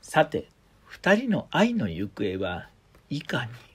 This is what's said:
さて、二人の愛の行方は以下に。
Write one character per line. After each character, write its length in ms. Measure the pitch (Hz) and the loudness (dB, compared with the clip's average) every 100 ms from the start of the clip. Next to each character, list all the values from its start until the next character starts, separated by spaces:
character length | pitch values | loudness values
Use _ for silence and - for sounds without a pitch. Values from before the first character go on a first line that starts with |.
さ 240 | - 156 147 | 0 2 2
て、 240 | - - _ _ _ - | 0 -8 _ _ _ -20
二 240 | - 185 208 | -4 2 4
人 140 | 262 | 4
の 180 | 170 - | -2 0
愛 240 | - 226 233 | 2 4 2
の 120 | 95 | -2
行 220 | 82 101 - | -2 -6 -4
方 180 | 104 95 | -4 -2
は 300 | 92 90 - _ _ - _ | -4 -6 -10 _ _ -20 _
以 100 | 143 | -8
下 240 | - 143 120 | -4 -4 -4
に。 60 | 120 - | -12 -20